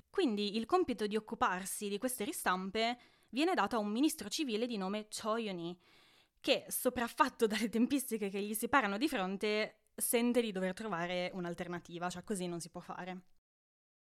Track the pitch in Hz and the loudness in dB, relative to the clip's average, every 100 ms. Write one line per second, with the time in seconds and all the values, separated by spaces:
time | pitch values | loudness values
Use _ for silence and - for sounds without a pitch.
0 | - - 311 208 208 214 220 370 330 247 | -8 0 2 2 0 0 2 4 4 2
1 | 214 214 - 220 233 180 190 - 208 202 | 0 -2 -2 0 2 2 -2 -4 -4 -2
2 | 254 - 214 349 208 185 190 220 226 240 | -2 -2 -4 -2 0 2 0 0 0 -2
3 | - _ _ 226 339 294 202 233 208 220 | -8 _ _ 0 2 4 2 2 0 4
4 | 302 - 208 - 285 208 240 220 190 214 | 4 2 -6 -4 -2 0 0 -2 -2 -4
5 | 214 - 220 226 220 180 165 180 _ - | -6 -6 -2 -2 -2 -4 -6 -8 _ -20
6 | - _ _ _ - 254 - - 254 247 | -20 _ _ _ 2 2 2 -2 0 0
7 | 233 - 277 - 220 214 220 226 240 277 | -2 2 2 4 0 2 0 2 2 2
8 | - 220 196 196 208 214 240 277 208 202 | -2 -4 -4 -4 -4 -4 2 4 4 2
9 | 302 247 185 196 214 214 214 - _ - | 0 0 -2 -2 0 0 -2 -6 _ -6
10 | - 240 240 240 226 190 185 185 220 170 | 0 2 4 4 2 0 -2 -2 -4 -2
11 | 175 180 180 190 175 170 175 175 - 170 | 0 0 -2 -2 -6 -6 -6 -8 -8 -6
12 | 180 180 - 196 180 170 165 175 - - | -6 -6 -6 -4 -4 -4 -8 -12 -12 -10
13 | 180 185 - _ _ _ _ _ _ _ | -10 -10 -14 _ _ _ _ _ _ _
14 | _ _ | _ _